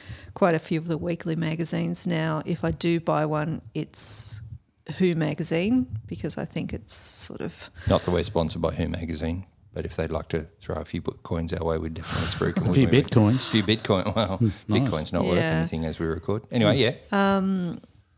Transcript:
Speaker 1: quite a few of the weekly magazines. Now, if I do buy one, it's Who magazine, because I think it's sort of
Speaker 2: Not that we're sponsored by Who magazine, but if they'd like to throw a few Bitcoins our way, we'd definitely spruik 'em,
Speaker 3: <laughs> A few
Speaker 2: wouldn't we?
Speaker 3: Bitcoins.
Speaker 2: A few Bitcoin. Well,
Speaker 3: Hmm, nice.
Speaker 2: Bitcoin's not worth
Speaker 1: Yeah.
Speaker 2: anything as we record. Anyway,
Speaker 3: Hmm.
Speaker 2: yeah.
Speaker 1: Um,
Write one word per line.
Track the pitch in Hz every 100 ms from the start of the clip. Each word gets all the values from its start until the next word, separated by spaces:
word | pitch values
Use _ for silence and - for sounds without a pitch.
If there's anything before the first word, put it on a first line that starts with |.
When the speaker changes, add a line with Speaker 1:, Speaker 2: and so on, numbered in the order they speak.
| - - -
Speaker 1:
quite | - 185
a | 160
few | - 160
of | 170
the | 160
weekly | 175 170 170 160
magazines. | 160 160 165 170 170 175 185
Now, | 165 160 156 -
if | 170
I | 165
do | 160 170 165
buy | 160 151 151
one, | 151 156 160 -
it's | 151 - - - - - - - - _ _ - 147
Who | 185
magazine, | 165 151 147 160 165 196 254 254 - -
because | 175 156 -
I | -
think | 165 -
it's | 127 -
sort | - - - - -
of | - - - - -
Speaker 2:
Not | 85
that | -
we're | 87
sponsored | 85 82 80 85
by | 82
Who | 82 82
magazine, | 82 82 78 80 90 98 _ _
but | 85
if | 82 -
they'd | 80
like | 80 -
to | 85 80 _
throw | - 85
a | 78
few | 85
Bitcoins | - - - 87 82
our | 85 85
way, | 80
we'd | 80
definitely | 80 - - - - 90
spruik | 127
'em, | -
Speaker 3:
<laughs> |
A |
few | 123 117
Speaker 2:
wouldn't | 127 -
we? | 117
Speaker 3:
Bitcoins. | 107
Speaker 2:
A | 127 -
few | 113
Bitcoin. | 95 113 - 98 90 92
Well, | 101 95
Speaker 3:
Hmm, | 113 - -
nice. | 107
Speaker 2:
Bitcoin's | 135 80 78
not | 87 92
worth | 90
Speaker 1:
Yeah. | - 80
Speaker 2:
anything | 82 80
as | 80 80
we | 82
record. | 80 - 104 -
Anyway, | 123 107 127
Speaker 3:
Hmm. | 117 - -
Speaker 2:
yeah. | 202 196 196
Speaker 1:
Um, | 190 190 175 - - _ _